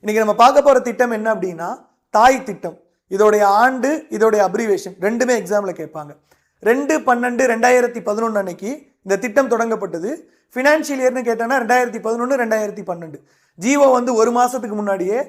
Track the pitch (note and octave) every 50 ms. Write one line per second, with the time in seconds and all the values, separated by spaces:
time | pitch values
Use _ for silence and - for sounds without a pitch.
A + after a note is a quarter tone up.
0 | - G#3 G#3+ A3 A3 G#3 G#3 - A#3 C4 C#4 C#4+ C#4 D4 C4+ C4 C4+ B3 A3 F3+
1 | A3+ A#3+ A#3 G#3+ G#3+ A3+ A3 G3 F3+ F#3+ F3 D#3+ E3 F3+ A#3+ C4+ _ _ _ _
2 | _ _ _ G#3 A3 B3+ C4+ B3 F3+ - G3 - - F3 E3 - _ _ _ _
3 | _ _ F#3 F#3+ G#3+ G#3+ G#3 G#3 G#3 G3 G3 G#3 A#3 B3+ C4 B3+ A3+ C4+ D4+ D#4
4 | - - - G#3+ G#3+ A3 G#3 G#3+ G3+ F#3 F3+ - A#3 A3 G3+ F3+ - F#3+ F3 -
5 | F3 G3+ A#3 A#3 B3+ B3 B3+ A3 F#3+ F3 G#3 G#3 G3+ F#3+ E3+ - D#3+ D3+ - D#3+
6 | D3+ D3 C#3+ _ _ _ _ _ _ _ _ _ - G#3 A#3+ C4 C#4+ C4+ D#4 D#4
7 | A3+ - B3 A#3+ A#3+ B3 A#3+ A#3 C4 B3+ A#3 A3 A#3 B3 B3+ B3 B3 A#3+ A#3+ A#3
8 | F3 G#3 G#3 G#3+ A3+ A3+ G#3+ G#3 G3 F#3+ F3 - F#3+ G3+ C#4 D4+ _ _ _ _
9 | _ F#3+ G3 F#3+ G3 B3 G#3 C#4+ C4+ B3 A#3 A3+ A#3 A3+ A3 G#3+ G3+ F#3 D#3+ E3
10 | E3 G#3+ D4 D#4+ - _ _ _ _ _ _ B3 B3+ C#4+ D4+ D#4+ D#4 - C#4+ C4+
11 | B3+ B3+ A#3+ B3+ B3 A#3 A#3 A3+ A#3 A#3 C4 C#4 A#3 G#3+ B3 B3+ B3 A#3+ G3+ A3+
12 | F#3 A3 A3+ A#3 A#3+ B3 C#4 C4 A#3+ A3 G#3+ A3 G#3+ G#3 G3 G3+ G3+ - F3+ E3+
13 | E3+ D#3+ D3 D#3 _ _ _ _ _ _ _ - E3 A#3 C#4 C#4+ C#4+ C4+ B3+ B3
14 | A#3+ B3 B3+ A3 A3 A#3+ A#3 A#3+ B3 B3 B3 C4 G#3+ A#3 G#3 G#3+ G#3 G3+ G3 F#3+
15 | F3+ F3+ G#3 A#3+ C#4+